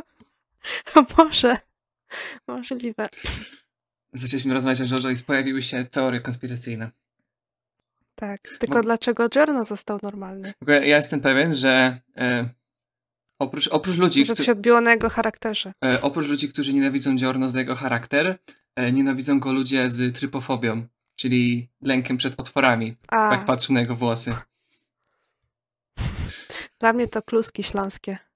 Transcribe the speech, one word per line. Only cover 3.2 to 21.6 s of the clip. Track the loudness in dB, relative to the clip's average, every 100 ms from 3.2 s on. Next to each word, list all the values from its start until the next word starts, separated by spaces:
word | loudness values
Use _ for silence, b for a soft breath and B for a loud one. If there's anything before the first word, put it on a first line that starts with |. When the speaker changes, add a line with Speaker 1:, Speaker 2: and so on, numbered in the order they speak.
| B B B B _ _ _ _ _
Speaker 2:
Zaczęliśmy | -8 -4 -2 0
rozmawiać | 0 0 0
o | 0 0
JoJo | 0
i | -4
pojawiły | -2 -2 0 -4
się | -4 -6 -4
teorie | -2 0 -2
konspiracyjne. | -6 -8 -8 -10 -8 -8 -10 -14 _ _ _ _ _ _ _ _ _ _ _ -12
Speaker 1:
Tak, | -10 -10 -16 -8
tylko | -2 0
Speaker 2:
Bo |
Speaker 1:
dlaczego | 0 0 -2 0 0
Giorno | 2 2 0
został | -4 -6 -6 -8
normalny? | -8 -10 -12 -12 -14 -6
Speaker 2:
W |
ogóle | 2 4 6
ja | 4
jestem | 4 0
pewien, | 2 4 4
że, | 4 4 6 4 0 _ -4
e, | -2 -2 -4 -10 _ _ _ _ _ _ _ -6
oprócz, | -6 -2 0
oprócz | 0 0 2
ludzi, | 4 4 2
Speaker 1:
Że |
to |
Speaker 2:
któ- | 2
Speaker 1:
się | 0
odbiło | 2 4 4
na | 4
jego | 2 2
charakterze. | -2 -4 -4 -6 -6 -8 -4 0
Speaker 2:
e, | 0
oprócz | 0 -2 -2
ludzi, | -2 -4
którzy | -4 0
nienawidzą | 2 2 0 0 0
Giorno | 0 0 -2
za | -2
jego | -4 -4
charakter, | -2 -4 0 0 0 -2 B B _ -4
e, | 0
nienawidzą | 2 2 0 0 0
go | 2
ludzie | -2 0 0 0
z | 0 -2 -2
trypofobią, | -6 -6 -4 -2 -2 -4 -8 _ _ -6
czyli | 0 2 2 -2